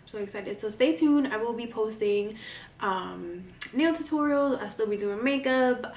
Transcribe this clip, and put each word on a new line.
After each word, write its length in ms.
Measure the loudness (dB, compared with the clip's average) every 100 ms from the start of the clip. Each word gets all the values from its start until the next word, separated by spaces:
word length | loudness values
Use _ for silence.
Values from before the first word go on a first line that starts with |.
| -14
so 120 | -10
excited. 420 | -8 -8 -8 -6
So 100 | -6
stay 240 | 2 4
tuned. 320 | 4 4 4 4
I 100 | 0
will 160 | -2
be 140 | -4 -6
posting, 720 | -4 -4 0 0 2 0 -6 -14 -16 -18 -6
um, 640 | -2 -2 -4 -10 -10 -10 -14 -16 -8
nail 200 | 2 2
tutorials. 720 | 2 -2 0 2 4 2 0
I'll 80 | -4
still 160 | -2 -2
be 100 | 0
doing 280 | -2 0
makeup. 680 | 0 0 2 4 4 2 -2